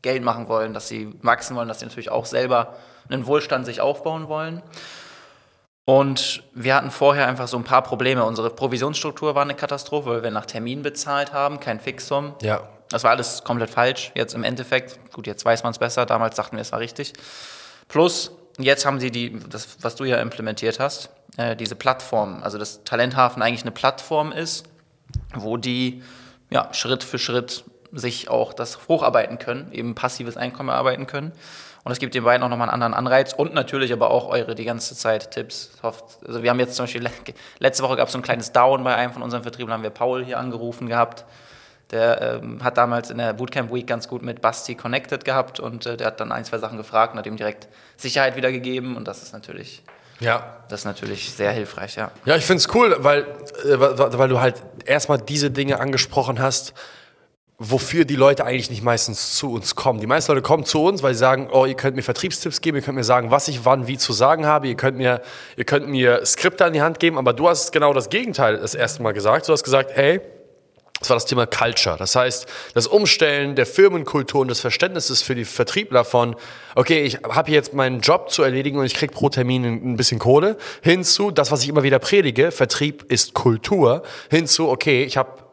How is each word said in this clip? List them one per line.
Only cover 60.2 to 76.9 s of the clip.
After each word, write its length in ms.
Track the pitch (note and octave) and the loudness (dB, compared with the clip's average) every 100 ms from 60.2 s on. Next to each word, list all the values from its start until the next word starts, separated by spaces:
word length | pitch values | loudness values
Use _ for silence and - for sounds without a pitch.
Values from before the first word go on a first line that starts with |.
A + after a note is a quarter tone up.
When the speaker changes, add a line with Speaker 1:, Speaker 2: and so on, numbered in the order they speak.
| D#3+ | 4
Speaker 2:
Leute 100 | C#3 | 2
kommen 220 | C3 D#3 | 4 2
zu 180 | C#3 D#3+ | 2 2
uns, 220 | E3 G3 | 2 2
weil 100 | C3+ | 0
sie 60 | A#2+ | 4
sagen, 280 | B2+ C3 C3+ | 4 4 4
"Oh, 120 | C3 | 4
ihr 100 | C3+ | 4
könnt 200 | C3 C3+ | 2 -2
mir 80 | C3 | -2
Vertriebstipps 580 | B2 A#2+ F#3 - E3+ - | -4 -4 -4 -4 -4 -2
geben, 180 | E3 C#3+ | -2 -2
ihr 40 | |
könnt 140 | C3+ C3+ | -4 -4
mir 80 | |
sagen, 260 | A2+ B2 A#2 | 2 2 4
was 160 | C#3 - | 2 2
ich 180 | C3 | 0
wann 220 | A#2 C3+ A#2+ | 2 2 2
wie 120 | C3 | -2
zu 140 | - | -2
sagen 340 | G#2+ C3 D#3+ D3+ | 4 4 4 4
habe, 200 | D3+ C#3 | 2 2
ihr 80 | |
könnt 220 | A#2+ C3 B2+ | 0 0 2
mir, 240 | B2+ B2 - - - - | 2 0 -4 -16 -18 -8
ihr 80 | |
könnt 220 | - C#3+ D3 | 0 0 2
mir 400 | C3+ B2+ A#2+ - | 4 6 6 4
Skripte 380 | - F3+ F#3 | 2 2 4
an 80 | F3 | 2
die 100 | D#3 | 4
Hand 160 | D3+ D#3+ | 2 4
geben", 200 | E3 D#3 | 2 4
aber 160 | B2+ | 2
du 140 | A#2 E3 | 4 4
hast 220 | E3+ - | 4 2
genau 220 | D#3 D3 | 4 4
das 160 | C3+ - | 4 0
Gegenteil 480 | - B3 E3+ A#2+ G#2+ | -2 -2 2 2 2
das 180 | - | -2
erste 260 | - A2+ - | -2 -2 0
Mal 100 | A2+ | -2
gesagt. 340 | G2+ G2+ C#3 E3 | 0 2 2 4
Du 60 | |
hast 100 | D3+ | 2
gesagt, 300 | - C3+ C3 | 4 2 2
"Hey", 260 | - C#3 F#3 - - - _ _ _ _ - | 2 4 2 -2 -20 -20 _ _ _ _ -8
das 120 | - | 0
war 40 | |
das 100 | A#2 - | 2 2
Thema 200 | B2 A2+ | 0 0
Culture. 500 | - A#2 A2+ G2+ D#2+ | 2 0 2 0 0
Das 180 | F#2+ B2+ | 0 2
heißt, 320 | B2+ B2 - - - | 2 0 -8 -16 -2
das 140 | - A2+ | 0 4
Umstellen 680 | G#3 G#3 - D#3 C#3+ C#3+ | 4 4 4 4 2 0
der 120 | C3+ B2 | 2 2
Firmenkultur 760 | - G3 F3 D3 D3+ B2+ C#3+ | 8 6 6 -2 -2 0 0
und 80 | C3 | 2
des 100 | A#2+ | 0
Verständnisses 640 | B2 - F#3 F3+ - B2+ | -2 0 0 0 0 0
für 140 | - B2 | 0 -4
die 80 | |
Vertriebler 600 | A2+ - A#2+ - G#3 B2+ | -4 -2 0 0 2 4
von, 300 | A#2 B2 A#2+ A2+ - - - | 4 2 2 -2 -12 -18 -2
"Okay, 280 | - C3 | 2 4